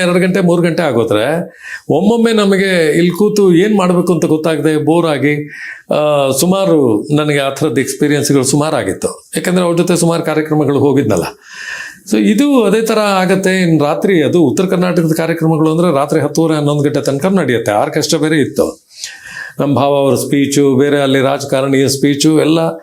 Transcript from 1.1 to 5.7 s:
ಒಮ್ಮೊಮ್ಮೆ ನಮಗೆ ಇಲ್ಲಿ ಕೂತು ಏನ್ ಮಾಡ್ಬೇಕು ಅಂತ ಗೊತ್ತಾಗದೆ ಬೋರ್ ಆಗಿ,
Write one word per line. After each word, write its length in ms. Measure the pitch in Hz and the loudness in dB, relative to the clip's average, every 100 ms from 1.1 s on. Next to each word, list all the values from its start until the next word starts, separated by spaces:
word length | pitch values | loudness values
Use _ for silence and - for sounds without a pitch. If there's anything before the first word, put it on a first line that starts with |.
| 104 127 165 - - - - - | 0 0 -2 -6 -14 -18 -10 -2
ಒಮ್ಮೊಮ್ಮೆ 440 | 143 202 233 226 | 0 2 2 2
ನಮಗೆ 640 | 214 202 190 196 180 156 160 | 2 2 2 2 0 0 2
ಇಲ್ಲಿ 140 | 175 | 0
ಕೂತು 440 | 175 208 208 190 170 | 2 0 2 4 4
ಏನ್ 220 | 214 202 | 2 2
ಮಾಡ್ಬೇಕು 360 | 180 180 180 | 2 0 0
ಅಂತ 120 | 165 160 | 0 0
ಗೊತ್ತಾಗದೆ 520 | 156 160 151 156 151 | 0 0 0 0 0
ಬೋರ್ 300 | 143 170 165 | 0 0 0
ಆಗಿ, 420 | 139 143 147 147 - - | 0 -2 -2 -6 -14 -16